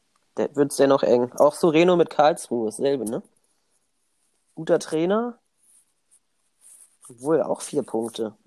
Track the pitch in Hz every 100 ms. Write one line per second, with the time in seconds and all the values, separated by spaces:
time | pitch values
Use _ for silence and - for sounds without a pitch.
0 | _ _ _ - 110 139 143 - 135 139
1 | - 120 123 - 143 - 180 151 180 175
2 | 160 - 151 170 - 120 110 - 139 139
3 | 107 135 - _ _ _ _ _ _ _
4 | _ _ _ _ _ - 160 165 - 160
5 | 175 208 240 233 _ _ _ _ _ _
6 | _ _ _ _ _ _ _ - _ _
7 | - 120 135 160 98 - - 143 110 110
8 | 117 - 110 -